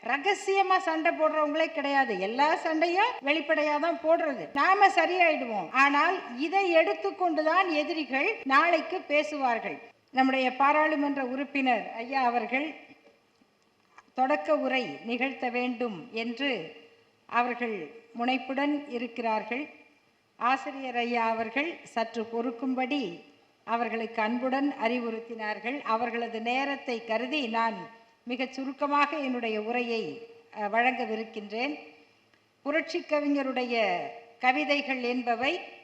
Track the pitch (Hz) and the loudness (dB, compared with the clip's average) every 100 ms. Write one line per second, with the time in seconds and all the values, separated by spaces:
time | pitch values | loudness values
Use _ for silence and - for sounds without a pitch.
0 | 226 277 381 392 - 392 381 381 320 320 | -2 0 2 0 2 2 4 2 2 2
1 | 330 294 311 311 302 302 320 320 269 277 | 0 2 2 2 0 2 0 0 0 2
2 | 254 190 190 240 294 359 339 320 339 359 | 2 0 -2 2 4 4 0 2 2 2
3 | 466 - 269 320 311 311 302 294 330 320 | 2 0 0 0 2 2 2 2 0 0
4 | 311 339 311 240 151 277 320 392 392 370 | 2 2 2 -4 -6 0 4 8 6 6
5 | 320 359 339 294 247 208 160 - 285 285 | 2 4 4 4 -2 -4 0 4 6 6
6 | 330 370 - 240 311 392 381 330 330 - | 4 2 -6 -6 0 2 4 4 4 0
7 | 392 302 359 311 311 349 381 302 302 320 | -4 0 0 2 4 4 4 0 0 -4
8 | 269 269 359 453 269 269 339 330 - 359 | -2 0 0 -2 4 6 6 2 0 -6
9 | - 285 294 294 262 226 196 143 - _ | 0 0 0 0 0 0 -4 -10 -14 _
10 | _ 247 262 262 254 254 277 302 311 311 | _ 2 4 4 0 4 4 6 4 2
11 | 285 277 254 262 277 277 262 226 185 226 | 0 0 -4 -4 -4 0 2 0 -2 -10
12 | 240 277 247 240 214 254 311 - - - | -4 0 2 0 -2 -2 -4 -10 -20 -20
13 | - _ _ _ _ _ _ _ _ - | -20 _ _ _ _ _ _ _ _ -20
14 | _ - 262 285 - 294 262 262 233 - | _ -2 2 2 2 2 2 0 -2 -8
15 | 220 240 269 247 254 240 247 233 240 180 | -6 -2 -2 -2 -4 -2 -4 -2 -4 -6
16 | - 220 233 233 277 226 156 - - _ | -8 -6 -6 -4 -2 -2 -6 -16 -20 _
17 | _ _ - 233 247 240 240 202 147 - | _ _ -2 0 0 -2 -4 -4 -8 -14
18 | - 233 240 262 254 269 285 294 285 240 | -16 -4 -2 -2 -2 -2 0 -2 -4 -8
19 | 240 254 226 214 - 247 302 - _ _ | -8 -4 -2 -2 -4 -8 -8 -16 _ _
20 | _ _ _ _ 233 262 294 269 262 240 | _ _ _ _ 0 0 -4 -8 -6 -4
21 | 233 240 226 226 226 262 330 - - 233 | 0 0 0 0 -2 -2 -4 -6 -8 -4
22 | 226 240 220 226 247 233 262 254 247 294 | -4 -6 -6 -4 -4 -4 -4 -2 -2 -2
23 | 202 165 - _ _ _ - 233 226 226 | -4 -8 -18 _ _ _ -4 -2 -2 -2
24 | 220 226 214 240 254 262 285 - 226 247 | -4 -2 0 0 0 0 0 0 0 0
25 | 233 220 226 226 214 202 226 277 - 226 | -2 -6 -10 -8 -6 -4 -6 -6 -2 0
26 | 233 233 233 220 226 254 277 269 - 233 | 0 -2 -4 -4 -2 0 -2 -4 -6 -6
27 | 226 220 254 302 240 226 226 196 170 - | -2 -4 -2 -2 -2 0 0 -2 -12 -16
28 | _ _ 240 247 254 269 269 269 285 285 | _ _ -8 -6 -6 -6 -8 -4 0 2
29 | 285 320 269 247 226 214 214 247 240 226 | 2 0 -4 -2 -2 -2 -2 -2 -2 -4
30 | 165 139 - - _ 214 202 226 247 247 | -4 -10 -16 -20 _ -8 -2 2 2 0
31 | 226 220 220 220 202 220 277 302 - - | -4 -4 -6 -10 -8 -6 -6 -6 -14 -20
32 | _ _ _ _ _ _ 277 311 320 349 | _ _ _ _ _ _ -2 -2 -2 -8
33 | - 294 285 285 262 254 247 233 202 175 | -2 0 2 0 0 -2 -2 0 0 0
34 | 139 - - - 254 269 294 285 254 262 | -6 -12 -20 0 2 2 0 0 0 -2
35 | 240 254 240 226 269 370 - - | -2 -2 0 0 0 -2 -8 -20